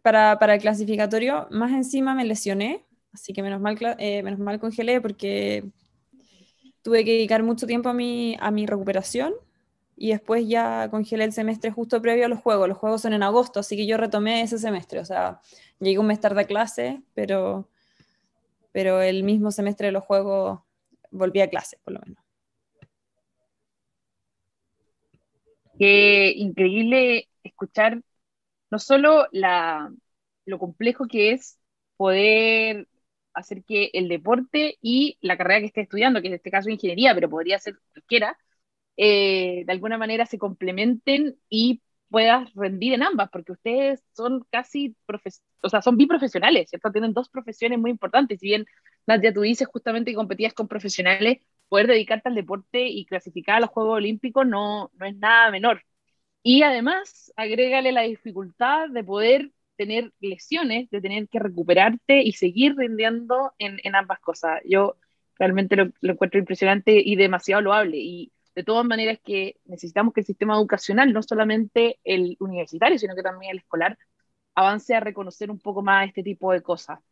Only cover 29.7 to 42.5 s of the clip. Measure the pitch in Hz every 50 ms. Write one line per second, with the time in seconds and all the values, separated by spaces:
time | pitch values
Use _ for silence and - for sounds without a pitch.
29.7 | 160 151 151 151 143 - _ _ _ _ _ _ _ _ _ 196 196 175 185 175
30.7 | 170 _ 220 240 240 - 269 233 - 220 208 214 240 262 - - _ _ _ _
31.7 | _ _ _ _ _ _ 196 190 185 196 202 214 214 220 220 226 226 226 220 220
32.7 | 214 208 - _ _ _ _ _ _ _ _ _ _ - 196 - 202 190 - _
33.7 | 220 202 202 - - 185 185 175 170 160 165 202 240 247 254 - - 302 302 302
34.7 | - _ - 226 240 262 285 294 - _ - 180 180 - 185 185 196 214 208 214
35.7 | _ 220 202 _ - 208 226 262 254 214 175 185 180 175 _ 185 196 196 190 214
36.7 | 220 202 - 185 175 190 247 262 214 175 170 160 147 160 165 175 196 196 - 208
37.7 | 196 _ _ _ _ - _ _ 233 233 208 226 330 _ _ _ _ _ _ _
38.7 | _ _ _ _ _ - 202 214 208 202 196 196 190 190 185 180 180 180 175 180
39.7 | 185 190 190 220 226 226 226 220 226 220 226 - - 196 202 196 190 _ 185 180
40.7 | 180 190 214 240 247 226 _ 277 277 285 302 285 - _ _ _ 214 220 226 247
41.7 | 247 - _ _ _ _ _ _ 208 226 226 226 233 262 247 220